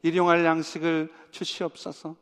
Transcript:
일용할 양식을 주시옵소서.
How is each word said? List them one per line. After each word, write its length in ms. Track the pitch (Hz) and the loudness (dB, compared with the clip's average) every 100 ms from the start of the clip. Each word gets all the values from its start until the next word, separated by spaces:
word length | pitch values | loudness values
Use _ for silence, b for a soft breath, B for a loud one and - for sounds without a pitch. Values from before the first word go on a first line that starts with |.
일용할 420 | 165 170 175 170 165 | 0 2 4 4 4
양식을 640 | 165 156 170 165 160 156 B B | 2 -2 -4 -2 0 -4 B B
주시옵소서. 840 | - - - 175 - - - 160 160 | -12 -10 -6 -8 -8 -14 -12 -16 -18